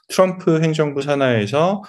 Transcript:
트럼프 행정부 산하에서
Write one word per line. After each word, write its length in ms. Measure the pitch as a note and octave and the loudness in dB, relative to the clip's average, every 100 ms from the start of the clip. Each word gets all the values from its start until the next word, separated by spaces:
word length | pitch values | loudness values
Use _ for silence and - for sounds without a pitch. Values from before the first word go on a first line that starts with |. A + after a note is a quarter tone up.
| - | -4
트럼프 540 | - F#3+ F#3 - D#3+ | 0 0 0 0 2
행정부 400 | D#3+ D#3 D3+ C#3 | 2 0 -2 -2
산하에서 840 | C#3 C#3+ C3 A#2 G2+ C#3 F3 G3+ | -2 0 2 0 0 0 0 -2